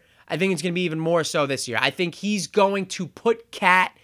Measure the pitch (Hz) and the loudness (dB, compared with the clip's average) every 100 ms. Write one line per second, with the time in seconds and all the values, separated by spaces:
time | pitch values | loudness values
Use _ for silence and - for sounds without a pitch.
0 | _ _ - 160 190 175 180 175 180 156 | _ _ -8 -2 0 0 -2 -2 -2 -2
1 | 165 170 147 165 143 131 - 110 131 143 | 0 0 0 -2 0 -2 -2 0 0 0
2 | 180 - 202 208 156 214 196 196 190 - | -4 -4 -4 -4 0 2 2 2 -4 -8
3 | 165 - 233 226 - - 190 185 180 - | -10 -4 -2 -2 -4 0 4 4 2 -4